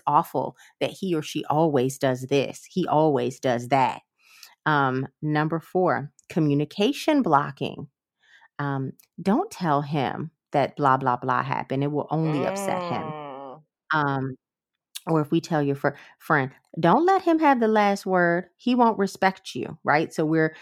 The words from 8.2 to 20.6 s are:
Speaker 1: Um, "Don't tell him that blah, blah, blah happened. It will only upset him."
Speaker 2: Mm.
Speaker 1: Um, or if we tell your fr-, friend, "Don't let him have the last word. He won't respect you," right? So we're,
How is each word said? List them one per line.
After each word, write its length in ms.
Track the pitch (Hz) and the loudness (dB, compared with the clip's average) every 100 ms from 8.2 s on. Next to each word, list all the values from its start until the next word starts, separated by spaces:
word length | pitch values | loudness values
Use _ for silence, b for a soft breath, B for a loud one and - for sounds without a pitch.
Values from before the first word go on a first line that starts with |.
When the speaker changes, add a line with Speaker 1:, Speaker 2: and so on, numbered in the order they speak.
| b b b - | b b b -8
Speaker 1:
Um, 360 | 143 139 135 - _ - | -6 -4 -6 -10 _ -6
"Don't 300 | 170 240 427 | 0 0 -2
tell 300 | - 175 143 | -4 0 0
him 500 | 143 151 120 - 156 _ _ | 0 -2 -2 -4 -10 _ _
that 240 | 147 131 - | -2 -2 0
blah, 180 | 139 131 | 2 2
blah, 200 | 131 123 | 2 -2
blah 260 | 131 123 | -2 -2
happened. 400 | 135 - - 131 | -2 -6 -4 -4
It 80 | 143 | -2
will 160 | 147 - | -4 -4
only 360 | 156 160 147 - | -2 -2 -2 -4
upset 360 | - 196 185 | -4 -4 -4
him." 200 | 175 117 | -4 -6
Speaker 2:
Mm. 580 | 156 151 147 135 139 147 156 _ - | -8 -10 -12 -14 -14 -18 _ _ -4
Speaker 1:
Um, 420 | 156 143 139 131 127 _ _ _ _ _ - - | 0 0 -2 -4 -8 _ _ _ _ _ -12 0
or 140 | 160 | 0
if 100 | 147 | 2
we 100 | 165 | -2
tell 220 | 160 160 | 0 -2
your 120 | 143 139 | 0 -2
fr-, 140 | 143 139 B B | -4 -6 B B
friend, 320 | - 151 131 - _ - | 0 2 0 -6 _ 0
"Don't 260 | 165 226 349 | 4 4 4
let 160 | 381 | 2
him 160 | 349 320 | 2 2
have 200 | 311 254 | 4 4
the 80 | 220 | 4
last 380 | 220 202 202 190 | 4 2 0 0
word. 400 | 185 170 170 180 _ | 2 4 2 -2 _
He 180 | 240 247 | 0 4
won't 240 | 233 214 | 4 4
respect 560 | 190 - 190 190 - - | -2 2 0 0 -12 -10
you," 240 | - - | -10 -6
right? 300 | 127 147 165 | 0 2 0
So 120 | - 156 | -2 0
we're, 300 | 160 156 B | 2 0 B